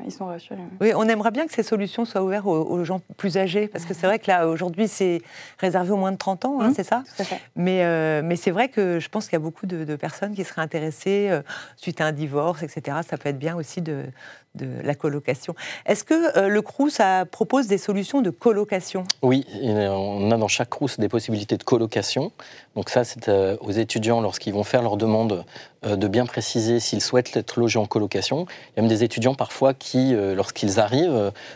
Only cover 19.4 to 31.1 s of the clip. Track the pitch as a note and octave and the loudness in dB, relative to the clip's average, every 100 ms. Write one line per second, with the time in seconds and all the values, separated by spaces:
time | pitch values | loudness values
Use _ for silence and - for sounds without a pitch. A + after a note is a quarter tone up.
19.4 | - G2+ B2 G#2+ G2 G2 G2 G2+ G2+ A#2 | 0 -4 0 2 2 0 -2 0 2 4
20.4 | G#2+ - A#2+ - C3+ - G#2 A#2 - G#2+ | 2 0 -2 -2 -4 -2 0 0 -2 -4
21.4 | G2+ G#2 - A#2+ A2+ A2 G2 - D3+ - | -2 -4 2 2 2 -2 -2 -2 -4 -6
22.4 | - - - - F#2 B2+ A#2+ - A#2 G2 | -20 -20 -12 -8 -2 0 0 -2 0 2
23.4 | F#2+ G#2+ G#2+ G2+ A2 A2+ A2 A#2 G#2+ - | 2 0 -2 -2 0 0 2 2 0 -4
24.4 | - G2+ G2+ C3 A#2+ G#2 A2 A2 A2+ F#2+ | -4 -4 0 0 0 0 2 2 2 -2
25.4 | F2 - - _ A2 G2+ G2+ A2 B2 - | -6 -16 -20 _ -4 0 0 0 0 -2
26.4 | - A#2+ A2 A#2+ - G#2+ - B2+ B2 A#2+ | -2 0 2 2 0 -2 2 2 2 -2
27.4 | G#2+ - A#2 A2+ G#2 A2+ G#2 G2 - C#3 | -2 0 2 2 0 0 0 -2 -2 -2
28.4 | F3 - - - A2 G#2+ A#2 - B2 C3 | -4 -12 -8 2 4 4 2 4 2 2
29.4 | - - C3+ C3+ - B2+ C3 A#2 G2 F#2+ | -2 2 2 2 -2 2 4 4 2 0
30.4 | F#2+ - G#2 G2 G#2 C3 F3 | -2 -2 0 2 4 4 2